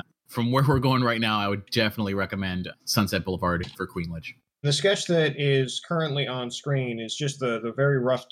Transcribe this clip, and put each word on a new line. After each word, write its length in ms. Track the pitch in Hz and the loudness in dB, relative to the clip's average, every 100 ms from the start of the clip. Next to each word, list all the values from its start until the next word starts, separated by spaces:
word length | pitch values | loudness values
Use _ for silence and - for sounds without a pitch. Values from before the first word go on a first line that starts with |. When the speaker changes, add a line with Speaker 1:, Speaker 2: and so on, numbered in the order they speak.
| - _ _ | -6 _ _
Speaker 1:
from 240 | - 117 | -2 0
where 100 | 131 139 | 4 4
we're 140 | 135 | 4
going 240 | 131 127 | 4 4
right 160 | 123 113 | 2 2
now, 180 | 113 107 | 0 2
I 120 | 101 | 0
would 160 | 101 98 | -2 -2
definitely 480 | 120 107 104 101 | 0 0 0 -2
recommend 580 | 98 92 98 95 90 87 - - | -2 -2 -2 -2 -4 -6 -10 -2
Sunset 400 | - 98 98 85 | 0 2 0 -2
Boulevard 440 | 90 90 85 87 - | -2 0 0 -4 -8
for 100 | 92 | -8
Queen 240 | 92 85 | -6 -8
Lich. 260 | 82 - - _ _ | -8 -12 -18 _ _
Speaker 2:
The 100 | 143 | -2
sketch 320 | 143 196 202 - | 2 2 2 2
that 340 | 170 156 143 | 2 2 2
is 400 | 143 135 131 - - | 2 2 2 -4 -4
currently 400 | 170 160 139 120 | -2 -2 -2 -4
on 220 | 127 123 | -4 -6
screen 500 | - - 139 127 113 | -8 -2 -2 -2 -4
is 160 | 113 - | -6 -4
just 240 | 147 143 | -4 -2
the, 200 | 131 113 | -2 -2
the 120 | 113 | -4
very 280 | 117 139 135 | 0 2 4
rough 260 | 120 127 - | 2 0 -4